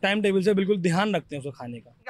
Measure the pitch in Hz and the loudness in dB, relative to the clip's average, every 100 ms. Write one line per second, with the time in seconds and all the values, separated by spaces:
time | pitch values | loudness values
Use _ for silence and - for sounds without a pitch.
0 | 196 208 202 190 185 196 190 208 175 170 | -2 0 2 2 2 2 2 0 0 2
1 | 214 180 - 143 135 127 120 120 - _ | 0 -2 -4 -10 -10 -12 -12 -14 -18 _